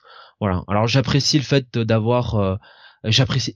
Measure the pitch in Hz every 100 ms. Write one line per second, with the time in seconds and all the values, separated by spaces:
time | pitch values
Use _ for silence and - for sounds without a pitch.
0 | - - - - 104 90 - 104 113 131
1 | 127 143 127 151 127 139 131 123 113 113
2 | 110 123 120 110 98 95 - - - _
3 | - 110 127 147 -